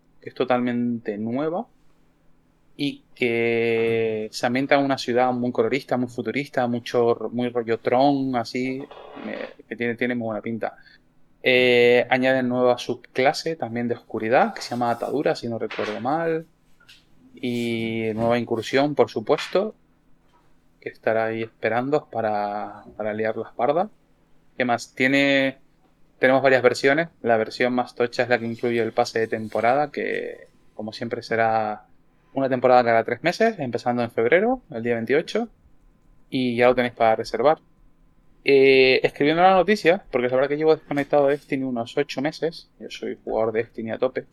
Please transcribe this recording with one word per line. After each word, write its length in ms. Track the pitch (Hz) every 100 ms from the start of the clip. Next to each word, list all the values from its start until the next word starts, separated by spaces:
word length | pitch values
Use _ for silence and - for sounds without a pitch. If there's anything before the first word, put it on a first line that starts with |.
| _ _
que 80 | -
es 60 | -
totalmente 840 | 127 123 123 120 120 117 113 101
nueva 500 | 110 123 160 175 247 _ _ _ _ _ _ _ _ _ _ -
y 220 | 143 - _
que 1160 | - 123 117 117 117 117 113 113 113 113 107 110
se 140 | - 127
ambienta 300 | 123 139 143
en 100 | 139
una 120 | 131
ciudad 360 | - 120 127
muy 180 | 123 123
colorista, 460 | 120 110 127 - 123
muy 100 | 123
futurista, 580 | 123 117 123 143 - 123
mucho 440 | 120 117 123 117
r-, 180 | 120 110
muy 200 | 117 123
rollo 280 | 120 113 113
Tron, 580 | 127 120 143 139 135 123
así, 440 | 113 127 127 131 143 - - - 107
eh, 220 | 107 - - -
que 80 | 113
tiene, 200 | 120 113
tiene 200 | 123 123
muy 120 | 113
buena 140 | 104
pinta. 360 | 117 113 104 - - _ _ _ _ _
Eh, 640 | 131 127 127 123 120 123 117
añaden 380 | 131 131 131 123
nueva 300 | 123 127 123
subclase 800 | - 120 - - 131 147 165 160
también 320 | 117 117 120
de 60 | 117
oscuridad, 580 | - 110 110 135 214
que 80 | -
se 80 | -
llama 220 | 120 120
Atadura, 440 | 117 107 123 165 156
si 140 | 120
no 100 | 113
recuerdo 400 | 110 - 107 107
mal. 460 | 135 160 165 160 165 _ _ - - - _ _ _ -
Y 760 | 127 120 117 117 113 113 113 110
nueva 240 | 117 120
incursión, 560 | 117 113 - 131 147 139
por 140 | 113
supuesto. 640 | - 107 147 - 180 214 - _ _ _ _ _ _ _ _ _ _
Ok, 80 | -
estar 280 | - 120 110
ahí 260 | 113 113
esperando 640 | 113 _ 110 117 131 147 -
para, 720 | 113 110 104 104 104 104 104 - -
para 160 | 107
liar 240 | 107 110 113
las 160 | 107
pardas. 360 | - 123 156 208 _ _ _ _ _ _ -
¿Qué 80 | 123
más? 280 | 117 -
Tiene, 680 | - 131 139 139 139 135 - _ _ _ _ _ -
tenemos 220 | 131 131
varias 200 | 135 131
versiones. 480 | 120 113 139 147 165 _
La 160 | 113 113
versión 360 | 110 - 123
más 220 | 123 120 -
tocha 280 | 120 -
es 60 | 120
la 100 | 120
que 60 | 117
incluye 360 | 113 120 117
el 100 | 110
pase 280 | 113 123 113
de 80 | 113
temporada, 640 | 113 107 110 117 135 147
que, 560 | 107 101 98 82 - - _ _ -
como 180 | 107
siempre, 300 | - 120 117
será 600 | - 113 113 113 107 107 - _ _ _ _
una 160 | 135 135
temporada 340 | 127 127 123
cada 200 | 117 117
tres 200 | 113 120
meses, 340 | 160 180 226 202
empezando 440 | 131 117 123 120
en 80 | 117
febrero, 500 | 120 117 170 220 262 -
el 120 | 117
día 120 | 117 117
veintiocho, 540 | 113 139 - 208 233 _ _ _ _ _ _ _ _
y 260 | 135 127 120
ya 100 | 123
lo 80 | 123
tenéis 180 | 123
para 220 | - 113 113
reservar. 440 | 110 110 135 160 _ _ _ _ _ _ _ _ -
Eh, 560 | 139 135 131 131 135
escribiendo 400 | - - 143 165
la 120 | 185 190
noticia, 500 | 175 214 160 190 -
porque 160 | 127 123
es 40 |
la 60 | 127
verdad 120 | 139
que 80 | 147
llevo 180 | 156 156
desconectado 520 | - 143 139 147 139
de 60 |
Destiny 300 | 143 - 139
unos 340 | 131 120 113 -
ocho 240 | 143 -
meses. 480 | 147 - 165 165 - -
Yo 100 | 107
soy 280 | - 110 110
jugador 280 | - 110 113
de 120 | 110
Destiny 280 | 113 - 113
a 60 | 107
tope, 280 | 131 131 -